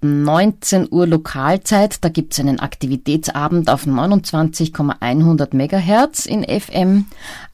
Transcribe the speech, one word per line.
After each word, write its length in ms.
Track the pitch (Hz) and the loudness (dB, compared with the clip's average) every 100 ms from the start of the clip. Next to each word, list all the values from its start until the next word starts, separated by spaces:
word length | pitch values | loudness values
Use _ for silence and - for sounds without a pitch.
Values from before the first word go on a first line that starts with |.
neunzehn 840 | 147 143 147 160 208 208 - 190 170 | 0 2 2 4 2 0 0 0 2
Uhr 160 | 170 175 | 2 2
Lokalzeit. 960 | 160 160 139 135 190 - 208 208 - | 2 0 -4 0 0 2 2 2 0
Da 60 | 170 | -2
gibt's 300 | 160 156 - | -2 -4 -2
einen 200 | 139 131 | 0 0
Aktivitätsabend 1080 | 135 - 131 131 - 156 - 143 151 175 160 | -4 -6 -4 -4 -2 -2 -2 -4 0 0 2
auf 160 | 135 143 | 0 0
neunundzwanzig 880 | 131 170 202 - 160 156 - 160 | 0 2 2 0 0 -2 0 -4
Komma 240 | - 143 - | -2 -2 -2
einhundert 540 | 120 135 165 160 143 | -2 2 4 2 0
Megahertz 720 | 131 143 196 175 214 294 - - | -2 0 -2 2 2 2 -2 -6
in 180 | 214 | -4
F 260 | - 208 - | -2 -4 -4
M. 360 | - 185 202 202 - - - - | 0 2 2 0 -8 -18 -18 -8